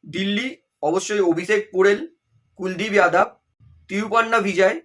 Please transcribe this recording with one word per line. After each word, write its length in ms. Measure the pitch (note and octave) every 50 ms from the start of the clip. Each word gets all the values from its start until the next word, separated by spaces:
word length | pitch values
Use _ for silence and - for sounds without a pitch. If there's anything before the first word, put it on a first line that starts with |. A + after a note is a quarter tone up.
| _
দিল্লি 520 | - D3 E3+ G3 G3 G3+ G#3 B3 C4 - _ _ _ _ _
অবশ্যই 380 | - D3+ E3 F#3+ F#3 - G#3+ G#3
অভিষেক 400 | F#3+ F3 E3 E3 F3+ F#3 G#3+ G#3 G#3 -
পোরেল, 280 | - F#3 F#3+ G3+ G#3 G#3+ D#4+ - _ _ _ _ _ _ _ _ _ -
কুলদীপ 340 | F3+ F#3 F#3 E3+ G#3+ A3
যাদব, 360 | G3 G3+ F3+ E3+ E3 F3+ G#3 - - _ _ _ _ _ _ _ - _ _ _
তিরুপান্না 500 | - G3+ G#3+ G#3 G#3 A3+ A3+ A3 A#3 A3+
বিজয় 420 | G3 G3+ F3+ F3 F#3+ F#3+ A3+ E4 -